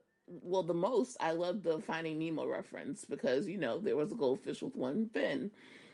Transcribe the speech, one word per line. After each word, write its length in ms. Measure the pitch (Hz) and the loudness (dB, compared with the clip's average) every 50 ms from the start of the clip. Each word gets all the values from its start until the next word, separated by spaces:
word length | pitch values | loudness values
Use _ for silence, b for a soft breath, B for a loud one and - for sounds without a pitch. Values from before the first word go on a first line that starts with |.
| _ _ _ _ _ | _ _ _ _ _
well, 360 | - - - - - 185 190 180 | -16 -14 -10 -4 0 2 2 2
the 120 | 165 175 | 2 2
most, 420 | 170 175 220 254 208 254 - - - | 2 2 4 4 4 2 2 0 -2
I 120 | - 165 165 | 0 0 2
love 300 | 170 175 175 175 208 170 | 2 2 0 0 0 2
the 180 | 170 156 160 | 0 0 0
Finding 380 | - - 165 160 165 160 156 156 | 0 -2 -2 -2 -2 -2 -2 -2
Nemo 280 | 160 165 160 139 127 | -2 -2 -2 -2 -2
reference 600 | 135 - - 196 - - - 80 131 185 - - | -2 -2 -4 -4 -8 -10 -8 -6 -6 -6 -8 -8
because, 420 | - - - - 135 127 135 208 - | -8 -6 -2 2 2 4 2 2 0
you 80 | - | -2
know, 220 | 196 151 117 117 160 | -2 0 0 0 0
there 180 | 214 131 117 | 0 2 2
was 160 | 143 151 - - | 2 2 0 0
a 40 | |
goldfish 440 | 120 143 123 131 135 - 135 - - | 2 2 4 4 2 0 -4 -6 -4
with 160 | 156 - - | -4 -6 -4
one 320 | - 131 127 147 214 226 220 | -2 -2 0 0 0 0 0
fin. 440 | - - 180 - 147 - - 202 - B B B B B B B | 0 0 0 2 0 0 -2 -4 -6 B B B B B B B